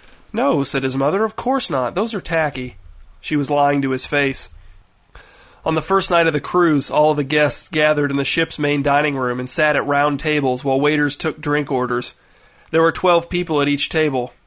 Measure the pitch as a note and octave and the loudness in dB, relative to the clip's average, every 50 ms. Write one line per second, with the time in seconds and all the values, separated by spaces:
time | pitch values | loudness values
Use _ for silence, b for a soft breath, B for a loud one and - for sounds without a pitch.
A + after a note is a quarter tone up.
0 | b b b b b b - G#3+ B3+ C#4+ A3+ D3 C#3 - - C3+ C3+ C3 B2+ C3+ | b b b b b b -4 -2 0 2 2 0 0 0 -2 -2 -2 -2 0 0
1 | C3+ D3 E3+ G3+ A3 G#3+ - - - B3 C4+ C4 - - D#3+ C3+ B2+ A#2 - F3+ | 0 0 2 0 0 -2 -4 -4 -2 -2 0 0 0 -2 -2 -2 -2 -2 -2 -2
2 | A3 A3+ A3+ F#3+ - - E3+ E3 D#3 D3 - C3+ B2+ B2 - - - - - - | -2 -2 -4 -6 -4 -2 0 0 0 0 -2 -6 -8 -10 -12 -16 -20 -20 -20 -20
3 | - - - - - - D3+ C#3+ C#3+ C3+ D3 C#3+ C#3+ C#3+ C#3+ C#3+ C3+ C3 C3 B2+ | -20 -20 -20 -14 -6 -2 0 0 0 2 2 4 4 4 4 2 0 0 0 -2
4 | - - D#3 C#3+ C#3 C3+ C3 - - - - - - - - - - _ _ _ | -2 -2 0 0 0 0 0 -4 -6 -8 -12 -20 -20 -20 -20 -20 -20 _ _ _
5 | _ _ B B B B B B B B B B B E3 D#3 D#3+ - - F#3+ F#3+ | _ _ B B B B B B B B B B B -2 -2 -2 0 0 0 0
6 | - - F#3 E3+ E3 E3 D3+ D3 - - - F3+ F3 E3 D3+ C#3 B2 - - D3 | 2 2 2 4 4 4 2 -2 -2 0 2 2 4 4 4 2 0 0 2 2
7 | D3+ D#3 D3+ D3 C#3 C3 D#3 D3+ D3+ C#3+ - - - - - D#3 D3+ D3+ D3+ D3 | 4 4 2 0 0 0 0 2 2 2 0 -2 -6 -4 -2 2 2 2 2 2
8 | D3 C#3 C#3 C#3 C3+ - - E3 E3 D#3+ - - C#3+ C#3+ D3 C#3+ C3+ C#3+ C#3 D3 | 0 0 -2 -2 -2 -2 0 -2 -2 -2 -2 -2 -2 0 0 0 0 2 2 2
9 | D3+ D3+ C#3+ C3+ B2+ B2 B2 B2+ B2+ B2+ - - D#3 D3+ D3 C#3 A2 C3+ C#3+ C#3+ | 2 0 -2 -2 -2 -2 -4 -4 -4 -4 -2 0 2 2 2 0 0 0 0 2
10 | C#3+ D3 C#3+ C3+ - D#3 D3+ D3 C#3 C3 B2+ C3 C#3 C#3 C3 C3+ C#3+ D3 D#3 D3 | 2 0 0 -2 -2 -2 0 0 0 0 -2 -2 -2 -2 0 0 2 2 2 2
11 | D3 C#3+ C#3 - - D#3+ - - D3+ D3+ D3 D3+ D3 D3 C#3+ B2+ B2+ A#2+ B2 A#2+ | 0 0 -2 -4 -4 -6 -6 -4 -4 -2 -2 -2 -2 -2 -2 -2 -2 -2 -2 -4
12 | B2 - b b b b b b b b b b b b - D#3+ E3 E3 D#3 - | -4 -6 b b b b b b b b b b b b 2 2 2 2 2 2
13 | - F#3 F3 E3+ E3 - - F3 F3 E3+ D#3+ D3 C#3+ C#3+ C#3+ C#3+ - - - D#3+ | 2 2 4 2 2 -2 -4 -4 -2 -2 0 0 2 0 0 -2 -2 -2 -2 0
14 | D#3 D3+ C3+ B2+ A#2+ B2+ - _ _ | 0 0 0 -2 -4 -6 -10 _ _